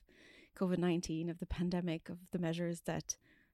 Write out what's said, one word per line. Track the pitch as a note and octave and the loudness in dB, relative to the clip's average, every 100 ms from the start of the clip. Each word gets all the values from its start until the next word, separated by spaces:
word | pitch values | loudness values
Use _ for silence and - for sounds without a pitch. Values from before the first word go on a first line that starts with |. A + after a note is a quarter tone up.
| _ - - - - - | _ -20 -20 -20 -14 -2
covid | F#3 F3+ | 2 4
nineteen, | F3+ E3+ F3+ D#3+ E3+ | 4 4 2 -2 -2
of | E3+ | -4
the | F3+ | -4
pandemic, | - F3+ F3+ F3 D#3+ - | 0 2 2 0 -2 -4
of | F3 F#3 | -12 -6
the | F3+ | -2
measures | E3 E3+ E3+ E3+ | 0 0 0 -2
that | - D#3+ - - _ - _ | -2 -4 -4 -8 _ -20 _